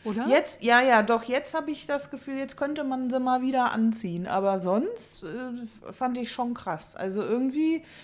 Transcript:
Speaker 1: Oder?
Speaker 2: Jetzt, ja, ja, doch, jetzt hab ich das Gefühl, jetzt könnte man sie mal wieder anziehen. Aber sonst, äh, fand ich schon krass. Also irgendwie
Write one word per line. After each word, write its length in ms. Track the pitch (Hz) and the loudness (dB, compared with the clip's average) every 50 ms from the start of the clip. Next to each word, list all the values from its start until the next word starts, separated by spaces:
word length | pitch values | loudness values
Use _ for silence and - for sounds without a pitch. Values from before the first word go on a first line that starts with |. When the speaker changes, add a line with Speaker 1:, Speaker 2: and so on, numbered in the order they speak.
| - | -6
Speaker 1:
Oder? 220 | 214 196 226 254 | -4 -4 -2 2
Speaker 2:
Jetzt, 380 | 240 269 311 294 - - - 208 | 4 4 4 4 0 -6 -2 4
ja, 160 | 233 233 247 | 6 6 8
ja, 240 | 262 262 233 214 208 | 8 8 6 6 6
doch, 180 | 220 226 220 | 4 2 2
jetzt 320 | - 240 247 294 294 - - | 2 0 -2 -2 -2 -2 -6
hab 140 | - 294 302 | -4 -4 -4
ich 180 | 294 - - | -8 -8 -6
das 240 | - 285 277 285 - | -4 -4 -4 -4 -8
Gefühl, 260 | 285 - - 277 269 | -12 -12 -8 -8 -6
jetzt 200 | 269 269 269 - | -6 -6 -6 -6
könnte 260 | - 285 294 294 302 | -4 -4 -4 -2 -4
man 260 | 277 262 262 262 254 240 | -4 -4 -2 -2 -2 -2
sie 120 | 254 254 | 0 0
mal 200 | 254 254 254 254 | 2 2 2 2
wieder 300 | 254 262 269 254 247 - | 2 2 2 2 2 2
anziehen. 560 | - 220 226 226 220 - - 175 170 175 185 | 2 2 2 2 2 0 -4 -4 -4 -4 -4
Aber 320 | - - 190 196 196 196 190 | -2 0 2 2 2 2 2
sonst, 640 | 180 180 196 233 320 453 480 - - - - - | 2 2 2 2 0 -2 -4 -8 -10 -12 -12 -12
äh, 680 | - 156 165 247 254 254 240 247 233 220 - - - - | -10 -10 -8 -8 -8 -8 -8 -10 -10 -12 -14 -16 -16 -14
fand 260 | - - 262 254 240 247 | -6 -4 -2 -2 -2 -2
ich 140 | 233 226 | -4 -6
schon 220 | - 254 240 240 233 | -4 -4 -4 -4 -4
krass. 420 | - - 190 160 156 - - - | -6 -6 -6 -6 -6 -8 -12 -10
Also 260 | - 190 190 190 208 | -6 -6 -4 -2 -2
irgendwie 600 | - - 226 247 262 269 269 302 311 320 330 320 - - - - | -2 0 0 0 0 0 0 2 2 2 0 0 -4 -10 -20 -20